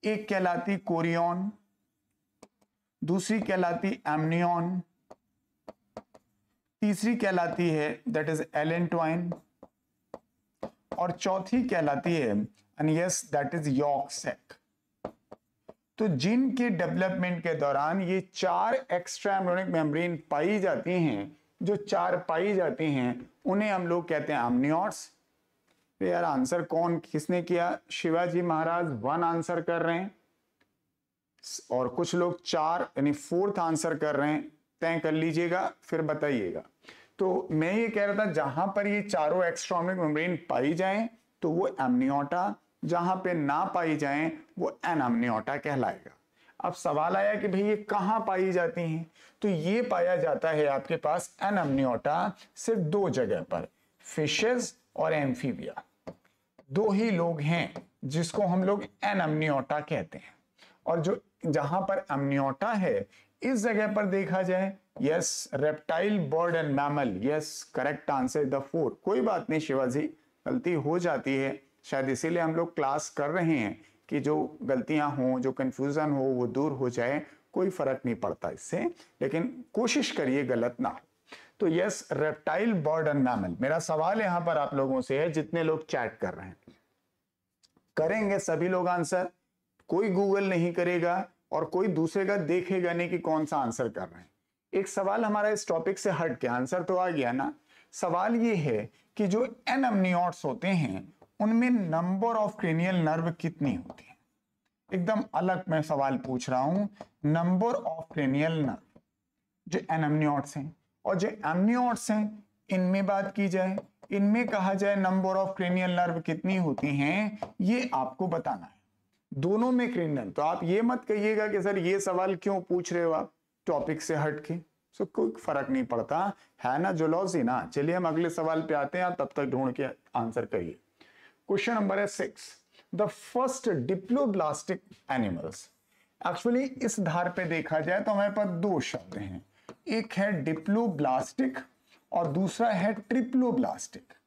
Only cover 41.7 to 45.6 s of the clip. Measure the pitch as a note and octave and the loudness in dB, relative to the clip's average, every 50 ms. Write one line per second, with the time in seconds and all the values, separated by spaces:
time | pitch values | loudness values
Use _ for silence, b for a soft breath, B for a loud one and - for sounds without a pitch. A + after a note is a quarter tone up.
41.7 | - - C3+ B2+ B2 B2 C3 C3 C#3 C#3+ C#3+ C#3+ E3+ F3 F#3 G3+ G#3 - _ _ | -2 -2 0 2 4 4 4 2 2 0 0 0 0 0 0 -2 -2 -6 _ _
42.7 | _ _ - D#3 E3 E3+ F3 F#3 F#3 F#3 F#3 F3+ F3+ E3 D3 C#3 C#3 D#3 F#3 F#3 | _ _ -4 -2 0 0 2 2 0 0 0 -2 0 0 0 0 2 0 0 0
43.7 | - F3+ E3+ D#3+ D#3 D3+ D3+ C#3 C#3 D3 D#3 E3 D#3+ - - _ _ - F3 - | 0 0 0 0 0 0 0 0 0 0 0 -2 -4 -6 -16 _ _ -4 -4 -4
44.7 | - - - E3 E3+ D3+ C3 B2 A#2+ A#2 A#2+ B2 A2+ A2 G#2 - C#3 C#3+ | -4 -4 -4 -2 0 2 2 2 2 2 2 2 0 -2 -2 -2 -4 -4